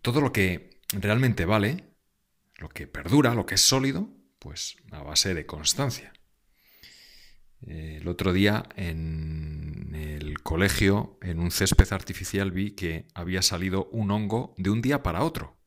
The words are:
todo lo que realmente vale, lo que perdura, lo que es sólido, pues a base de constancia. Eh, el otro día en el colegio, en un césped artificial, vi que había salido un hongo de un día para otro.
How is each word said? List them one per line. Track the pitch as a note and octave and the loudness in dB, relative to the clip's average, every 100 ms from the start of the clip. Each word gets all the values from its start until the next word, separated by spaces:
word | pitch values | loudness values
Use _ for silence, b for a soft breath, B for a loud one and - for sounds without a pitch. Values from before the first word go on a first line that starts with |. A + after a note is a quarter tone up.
todo | A#2+ C3 | 2 2
lo | C#3 | 2
que | - F#2+ F2 - - - | 2 2 0 -8 -16 -6
realmente | G2+ G#2 A2+ C3 G2 | -2 0 4 4 2
vale, | F2 G#2+ G#2 F3+ - _ _ _ _ _ _ - | 2 2 2 -2 -10 _ _ _ _ _ _ -18
lo | - | -16
que | - C#2 | -14 -10
perdura, | D#2+ F2 C#3 B2 | -8 4 6 6
lo | A#2 | 2
que | G2 | 0
es | F#2+ | 4
sólido, | - C3+ C3+ C#3+ A3 - _ _ | 4 4 2 -2 -6 -10 _ _
pues | D2+ C#2+ - - - | -16 -10 -12 -12 -18
a | D#2 | -16
base | C#2+ D2+ G2 | -2 0 0
de | E2+ | -2
constancia. | - D#2+ D2+ - C3+ - - - _ _ _ B B B B B B B B B - _ | -6 -4 -2 0 -2 -4 -14 -20 _ _ _ B B B B B B B B B -20 _
Eh, | - D#2+ D#2 D#2 | -14 -12 -10 -8
el | D#2+ | -6
otro | - F#2+ | 0 2
día | F2+ G2+ G#2+ - | 4 4 4 -4
en | - F2 D#2+ D#2+ D#2+ D#2 D#2 D2+ D2+ D#2 D2+ - | -8 -6 -4 -4 -4 -4 -6 -6 -8 -10 -10 -10
el | D#2 D2+ D2+ D2 D2+ | -8 -8 -6 -6 -8
colegio, | - D#2+ G2 - G2 G2+ - - | -2 2 2 4 4 4 0 -8
en | F#2 E2 | -6 -2
un | F2 | 0
césped | - G2 - G2 | 2 4 6 4
artificial, | G2 - F#2+ F2+ G2 G2 | 0 -6 -10 -4 -2 -2
vi | F2+ G2+ | -2 -4
que | G2+ F2+ D#2+ - | -4 -6 -6 -8
había | - F2 F#2 | -10 -4 0
salido | F2+ F2 F#2 F#2 F#2+ | 0 0 -2 -2 -2
un | A2+ G2+ | -2 0
hongo | G#2+ G#2 A2+ C3 - | 0 0 -2 -4 -4
de | F#2+ | 0
un | G#2+ | 0
día | A#2+ D3 | 0 0
para | F#2 E2+ | 0 0
otro. | D#3 - C2+ _ | -2 -2 -12 _